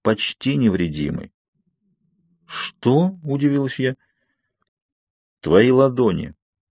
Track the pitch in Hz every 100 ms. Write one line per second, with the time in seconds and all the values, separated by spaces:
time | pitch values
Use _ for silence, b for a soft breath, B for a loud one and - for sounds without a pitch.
0 | 104 107 - - 131 143 117 90 85 76
1 | 73 - - _ _ _ _ _ _ _
2 | _ _ _ _ - - - - 120 139
3 | 185 185 151 139 143 139 135 - 127 131
4 | _ _ _ _ _ _ _ _ _ _
5 | _ _ _ _ - 90 123 127 135 127
6 | 117 82 71 - _ _ _